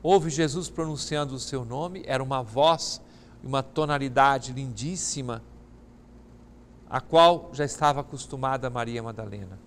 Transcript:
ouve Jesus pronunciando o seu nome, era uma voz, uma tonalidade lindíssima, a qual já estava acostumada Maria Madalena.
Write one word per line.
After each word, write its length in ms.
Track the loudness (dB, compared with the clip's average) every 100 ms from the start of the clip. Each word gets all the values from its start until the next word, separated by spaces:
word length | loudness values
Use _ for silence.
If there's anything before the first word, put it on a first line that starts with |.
ouve 300 | 6 4 4
Jesus 400 | 0 0 0 -6
pronunciando 640 | -6 -6 -4 -4 -4 -4
o 60 | -6
seu 240 | -6 -6
nome, 400 | -6 -6 -8 -10 -4
era 160 | -2
uma 180 | 0 -4
voz, 640 | -2 4 4 4 -2 -8 -14 -20 -20 -16
uma 220 | -4 -2
tonalidade 880 | -2 -2 0 0 0 4 6 4 -2
lindíssima, 920 | -8 -8 -6 -6 -6 -6 -6 -6 -8 -12 -20 -20 -20 -20 -20 -20 -20 -20 -20 -20 -20 -20 -20 -8
a 120 | -8
qual 500 | 2 8 8 6 -2
já 120 | -4
estava 360 | -4 2 2 2
acostumada 720 | -4 -10 -10 -4 -2 -2 -4
Maria 320 | -4 -4 -6
Madalena. 560 | -8 -10 -10 -10 -14 -16